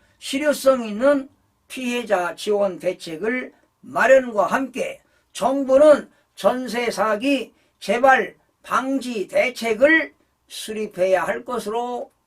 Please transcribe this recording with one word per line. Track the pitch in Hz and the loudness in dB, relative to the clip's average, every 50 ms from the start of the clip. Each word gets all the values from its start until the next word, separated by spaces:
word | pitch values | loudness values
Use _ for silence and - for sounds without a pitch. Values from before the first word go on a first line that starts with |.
| _ _ _ _ | _ _ _ _
실효성 | - - 269 277 302 302 269 - - 269 262 247 233 | -12 -6 -6 -2 0 0 0 2 2 2 2 2 0
있는 | 214 202 208 254 285 294 277 269 - _ _ _ _ _ _ _ | -6 -4 0 2 2 2 2 -2 -8 _ _ _ _ _ _ _
피해자 | - - 262 254 240 240 240 233 202 202 180 180 180 165 | -16 -12 -8 -6 -4 -4 -4 -2 -2 -2 -2 -2 -4 -8
지원 | - - 208 208 202 202 196 175 151 | -8 -4 -2 0 0 0 -2 -2 -4
대책을 | 165 175 180 - - 175 160 156 190 226 254 254 - - _ _ _ _ _ _ | -4 -6 -6 -6 -10 -12 -10 -6 -6 -4 -4 -4 -6 -10 _ _ _ _ _ _
마련과 | - - 127 175 214 240 269 269 254 240 214 202 180 | -16 -8 -2 0 4 6 6 6 4 2 -2 -2 0
함께 | - 196 262 269 - - 233 - - - - _ _ _ _ _ _ | 0 0 -4 -4 -4 -8 -8 -8 -8 -8 -14 _ _ _ _ _ _
정부는 | - - - 240 269 277 277 254 262 269 302 311 285 220 - - _ _ _ _ _ | -8 -4 -2 0 0 0 0 4 6 8 8 8 6 6 2 -10 _ _ _ _ _
전세 | - - - 240 254 254 247 - 240 240 226 | 0 0 0 0 0 -6 -6 -6 -4 -4 -4
사기 | - - 208 220 214 208 240 285 285 254 214 - _ _ _ _ _ - | -2 -2 0 0 0 0 0 0 0 0 -2 -8 _ _ _ _ _ -12
재발 | - - 202 240 262 269 262 247 196 - - _ _ _ _ _ | -4 -2 -2 2 4 4 4 4 2 -4 -8 _ _ _ _ _
방지 | - - 196 233 262 269 277 269 233 247 240 208 185 | -8 -2 -2 -2 -2 -2 -4 -4 -4 -6 -6 -6 -6
대책을 | - - 202 214 254 254 - 226 233 220 208 269 302 320 320 285 - _ _ _ _ _ _ _ | -2 0 0 0 0 -2 -6 -4 -4 0 4 4 4 4 4 2 -2 _ _ _ _ _ _ _
수립해야 | _ - - - - 214 214 214 - - 180 185 190 185 175 165 | _ -16 -14 -12 -10 -8 -8 -8 -8 -2 -2 0 2 2 2 0
할 | 175 208 240 247 | -2 -4 -6 -6
것으로 | - 247 233 196 202 220 240 240 247 247 240 - - _ _ _ | -8 -8 -6 -6 -4 -4 -4 -4 -4 -6 -8 -10 -12 _ _ _